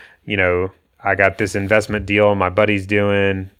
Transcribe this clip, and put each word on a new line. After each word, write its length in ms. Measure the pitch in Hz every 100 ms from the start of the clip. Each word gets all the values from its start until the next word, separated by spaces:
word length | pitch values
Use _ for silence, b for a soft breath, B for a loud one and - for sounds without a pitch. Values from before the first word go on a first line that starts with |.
| B B -
you 100 | 104
know, 360 | 92 90 92 - _ _
"I 100 | 98
got 240 | 95 95 92
this 160 | 101
investment 540 | 104 95 110 104 104 95
deal 260 | 101 104
my 160 | 101 90
buddy's 380 | 90 104 101 95
doing," 640 | 104 101 101 98 95 95